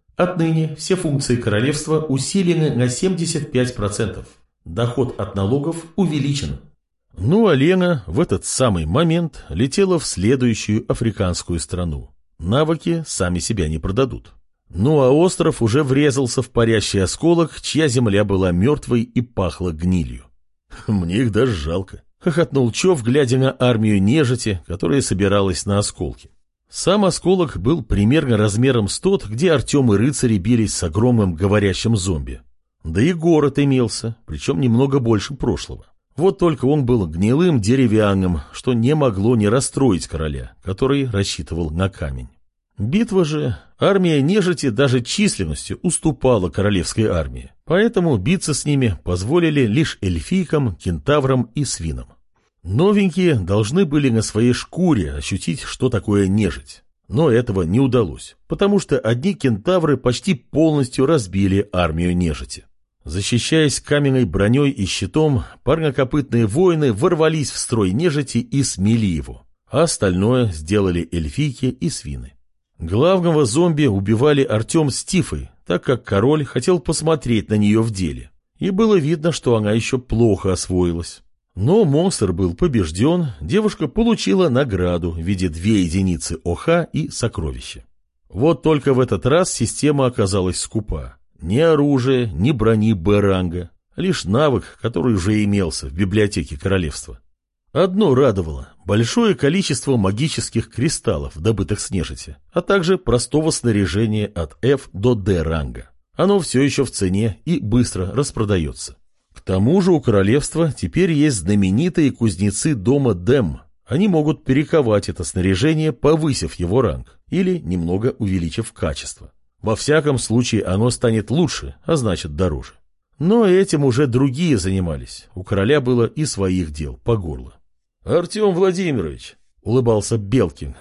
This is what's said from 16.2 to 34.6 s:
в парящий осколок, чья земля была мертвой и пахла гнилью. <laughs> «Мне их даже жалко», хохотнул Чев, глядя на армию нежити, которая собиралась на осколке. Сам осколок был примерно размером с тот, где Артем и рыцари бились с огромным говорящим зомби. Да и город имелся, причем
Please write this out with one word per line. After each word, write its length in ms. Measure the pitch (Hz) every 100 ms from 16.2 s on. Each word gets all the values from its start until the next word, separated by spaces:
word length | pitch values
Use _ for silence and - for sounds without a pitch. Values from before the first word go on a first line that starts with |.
| 127 -
в 80 | -
парящий 520 | - 113 110 - 98
осколок, 580 | 92 - 165 170 160 -
чья 280 | - 139 156
земля 360 | 123 117 98
была 280 | 101 98 92
мертвой 500 | 87 113 147 - 120
и 180 | - 123
пахла 520 | 123 - 90 - 90
гнилью. 540 | 78 87 92 67 62 - _ _ _
<laughs> 300 | _ - -
«Мне 320 | 101 85 98
их 100 | 127
даже 200 | 98 131
жалко», 500 | 92 73 90 95 - _ _
хохотнул 500 | 180 156 165 135 123
Чев, 320 | - 185 165
глядя 360 | 113 139 131 131
на 180 | 131 -
армию 420 | 123 113 107 104
нежити, 600 | 98 156 123 123 110 92 -
которая 340 | 85 170 139
собиралась 680 | - 92 98 101 98 87 -
на 120 | 101
осколке. 520 | 104 - 82 62 - _ _ _ _ -
Сам 280 | - 208
осколок 520 | 190 - 170 185 156 90
был 280 | 104 165
примерно 520 | - 95 104 156 139 107
размером 520 | 107 104 131 120 101
с 100 | -
тот, 280 | 190 196 101
где 240 | 113 175
Артем 420 | 147 - - 127
и 20 | 98
рыцари 420 | 127 139 127 107
бились 360 | 92 120 104
с 80 | -
огромным 520 | 87 85 123 117 98
говорящим 640 | 80 98 104 101 85 - 113
зомби. 440 | 92 78 64 64 - _ _ _
Да 180 | 80 82
и 120 | 147
город 480 | 175 165 156 147 139
имелся, 560 | 143 131 113 - 113 113 -
причем 340 | 76 - -